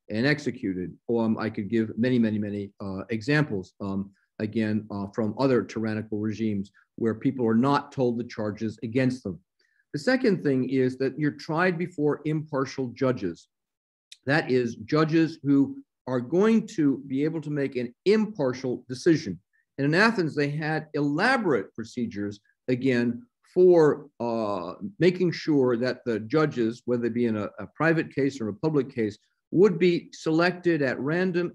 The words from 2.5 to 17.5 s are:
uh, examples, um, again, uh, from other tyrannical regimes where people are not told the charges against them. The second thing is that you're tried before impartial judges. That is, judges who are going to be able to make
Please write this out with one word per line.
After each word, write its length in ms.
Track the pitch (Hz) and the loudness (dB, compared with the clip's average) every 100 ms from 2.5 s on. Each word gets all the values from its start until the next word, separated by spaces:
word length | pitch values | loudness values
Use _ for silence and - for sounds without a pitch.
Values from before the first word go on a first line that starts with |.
| 101 101 - | -6 -8 -10
uh, 240 | 98 95 - | -8 -8 -6
examples, 640 | 113 107 151 143 101 90 - | -6 0 2 2 -4 -8 -10
um, 300 | 101 98 98 _ _ - | -6 -4 -6 _ _ -8
again, 480 | 110 113 110 107 107 | -4 -2 -2 -2 -4
uh, 180 | 101 98 | -8 -8
from 280 | 120 107 104 | -4 -4 0
other 260 | 135 120 | 2 2
tyrannical 560 | 95 113 110 110 110 104 | 0 -4 -4 -4 -6 -6
regimes 520 | 107 104 110 101 98 _ _ - | -4 -4 -4 -4 -6 _ _ -4
where 180 | 113 | -4
people 320 | 110 135 131 113 | 0 -2 0 2
are 100 | 113 | 4
not 360 | 139 143 - | 4 2 -2
told 260 | - 123 117 | -2 -2 -2
the 60 | |
charges 560 | 117 - 107 101 110 107 | -6 -6 -6 -4 -6 -6
against 400 | 113 123 131 127 | -4 0 0 -2
them. 140 | 101 82 _ _ _ _ _ | -8 -10 _ _ _ _ _
The 80 | 147 | -4
second 440 | - 262 240 180 | 0 2 2 2
thing 260 | 147 131 127 | 2 0 0
is 280 | 135 127 127 | 0 0 0
that 200 | 135 143 | -4 -2
you're 120 | 147 | -4
tried 460 | 147 - 160 185 165 | -4 -6 0 0 0
before 440 | 175 - 147 143 151 | -6 -2 -2 0 -2
impartial 640 | 156 151 135 135 - 127 | -4 -2 -4 -4 -4 -6
judges. 600 | 113 131 123 92 82 _ _ _ _ _ _ _ - 127 | 0 0 0 -4 -8 _ _ _ _ _ _ _ -10 0
That 240 | 156 160 | 0 2
is, 240 | 127 117 120 | 2 0 -4
judges 640 | 98 151 156 165 156 - | 0 2 4 4 2 0
who 340 | 139 139 135 - - _ - | 2 4 2 -2 -18 _ -4
are 160 | 127 | -4
going 460 | 120 175 220 220 - | 0 2 4 4 2
to 320 | - 143 135 139 | 0 2 0 -2
be 160 | 135 | -2
able 180 | 151 160 | -2 -2
to 80 | |
make 260 | 151 | -6